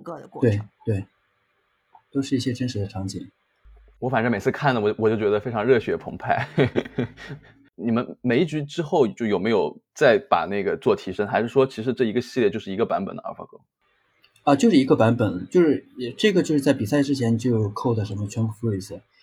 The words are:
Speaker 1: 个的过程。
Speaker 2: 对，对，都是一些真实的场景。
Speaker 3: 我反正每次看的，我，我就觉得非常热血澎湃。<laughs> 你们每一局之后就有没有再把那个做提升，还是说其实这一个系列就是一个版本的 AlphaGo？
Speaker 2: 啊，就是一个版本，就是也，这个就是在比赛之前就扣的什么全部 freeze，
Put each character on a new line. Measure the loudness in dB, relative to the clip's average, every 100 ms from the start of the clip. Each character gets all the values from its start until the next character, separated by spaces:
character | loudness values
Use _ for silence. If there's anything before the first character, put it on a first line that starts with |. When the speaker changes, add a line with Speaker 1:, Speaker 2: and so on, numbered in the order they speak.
Speaker 1:
个 | -14 -14
的 | -14
过 | 0
程。 | 0 0 -4 _
Speaker 2:
对， | -6 -6
对， | -6 _ _ _ _ _ _ _ _ _ _
都 | -6
是 | -2 -2
一 |
些 | -2
真 | -4 -4
实 | -4
的 | -8
场 | -6 -8
景。 | -10 -14 _ _ _ -20 -20 _ -8
Speaker 3:
我 | -2
反 | 0
正 | 0
每 | 0
次 | -2
看 | 0 0
的， | 2
我， | 0 2
我 | 0
就 | 2
觉 | 2
得 | 0
非 | -2
常 | -2
热 | 2 2
血 | 2 -6
澎 | -6 -10
湃。 | -4 -2 -2 0
<laughs> | 2 0 -4 -6 -6 -8 -16 -16 -18 _ _ -8
你 | -2
们 | -2 -2 -6
每 | 0 2
一 |
局 | 0 -2
之 | -6 -6
后 | -2 2 2
就 | 0
有 | -2 0
没 | 2
有 | 0 0 -6 _
再 | 2 4 4
把 | 4 0
那 | 0 -4
个 | -2 -2
做 | 0
提 | 0 -2
升， | -4 -2
还 | 0
是 | 0
说 | 2 0
其 | 0
实 | -6
这 | -2
一 | 0
个 | -2
系 | -4 0
列 | 0
就 | 0
是 | -8
一 | -4
个 |
版 | -2 -2
本 | -4 -10
的 |
AlphaGo？ | -12 -14 -16 -20 _ _ _ _ _ _ _ _
Speaker 2:
啊， | 2
就 | 4 6
是 | 6
一 |
个 | 4
版 | 4 4 4
本， | 0 -2 0
就 | 4
是 | 4 2 -2 -10
也， | -10
这 | 0 2
个 | 2
就 | 2
是 | 2
在 | 2
比 | 0
赛 | 0 0
之 | 0
前 | 0 0 0
就 | 0 0 0
扣 | -2 -2
的 | -2
什 | -2
么 | -4 -6
全 | -2 -4
部 |
freeze， | -2 -4 -4 -8 -16 _ _